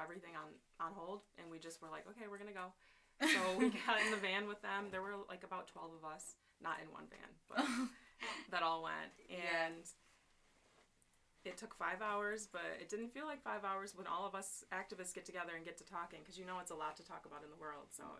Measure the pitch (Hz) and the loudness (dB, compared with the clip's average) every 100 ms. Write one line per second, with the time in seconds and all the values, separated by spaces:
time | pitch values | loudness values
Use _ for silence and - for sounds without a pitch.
0 | 160 180 170 160 156 160 - - 165 196 | -4 -4 -8 -8 -8 -12 -10 -2 -2 -2
1 | 170 202 - - 170 165 165 165 160 151 | -4 -4 -6 -12 -8 -8 -8 -8 -8 -8
2 | 175 220 208 202 208 190 185 - - - | -8 -8 -8 -6 -6 -6 -6 -8 -20 -20
3 | - - 302 285 185 185 254 208 240 214 | -10 6 8 10 8 8 8 6 6 6
4 | 214 214 190 196 208 208 202 196 202 190 | 6 4 4 4 2 -2 -2 0 0 -2
5 | 196 202 202 185 185 185 180 170 165 165 | -2 -4 -6 -8 -4 -6 -6 -8 -8 -6
6 | 156 156 - - _ - 165 156 160 - | -8 -6 -8 -12 _ -6 -2 -2 -4 -10
7 | 156 - - - - - 294 240 262 - | -12 -12 -14 -16 -2 4 4 4 0 -4
8 | - - 233 - - 180 165 165 165 156 | -16 -6 -4 -4 0 4 4 4 2 0
9 | 156 - - 180 170 170 165 165 - - | -4 -8 -8 -2 4 6 4 2 -10 -14
10 | - - _ - - - - - - _ | -20 -20 _ -20 -20 -20 -20 -20 -20 _
11 | _ - _ - 185 180 220 - 170 185 | _ -20 _ -10 -8 -6 -8 -2 0 2
12 | 214 208 208 214 208 175 165 165 170 208 | 2 2 2 0 -4 -4 -2 -4 -4 -4
13 | 233 262 302 285 226 208 202 196 196 185 | -4 -4 -4 -4 -2 -2 0 0 -2 -6
14 | 185 170 196 190 190 - - 185 196 185 | -2 0 0 -2 -4 -6 -2 -2 -2 -4
15 | 180 190 - 180 170 165 165 160 - 175 | -4 -4 -4 -4 -2 -4 -6 -10 -6 -4
16 | 175 160 156 185 180 185 180 160 156 151 | -4 -8 -12 -8 -4 -2 -2 -2 -2 -4
17 | 165 160 156 147 151 160 156 147 - - | -10 -10 -10 -12 -12 -8 -6 -6 -8 -10
18 | 147 | -8